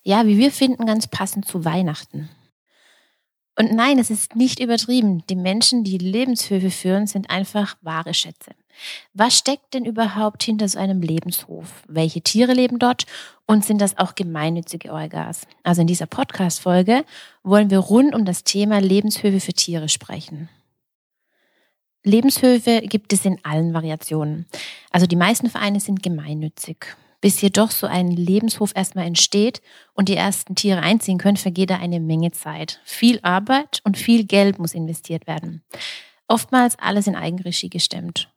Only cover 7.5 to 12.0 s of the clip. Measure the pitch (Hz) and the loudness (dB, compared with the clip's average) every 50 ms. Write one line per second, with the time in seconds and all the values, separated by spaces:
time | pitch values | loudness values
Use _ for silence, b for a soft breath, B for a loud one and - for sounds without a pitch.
7.5 | - 208 202 - - _ _ 160 160 160 165 156 156 - - 165 160 _ - - | -2 -4 -4 -4 -6 _ _ -8 -8 -8 -6 -4 -4 -6 -6 -6 -12 _ -20 -20
8.5 | - _ _ B B B B B B B B B B 196 214 254 254 - - 262 | -20 _ _ B B B B B B B B B B 2 2 4 4 2 2 0
9.5 | 285 277 _ _ - 262 233 247 220 220 226 208 190 208 214 214 214 - - 226 | -4 -4 _ _ -6 -6 -4 -4 -2 -2 -2 -2 0 -2 -2 -2 -2 -4 -4 -2
10.5 | 220 208 214 190 185 - 190 196 190 185 170 160 160 165 - 180 170 - - - | 0 0 0 -2 -2 -2 -2 -2 0 -2 0 -2 -2 -2 -4 -4 -8 -8 -10 -10
11.5 | - - - - - - _ - 156 160 | -16 -16 -16 -18 -20 -20 _ -6 -2 0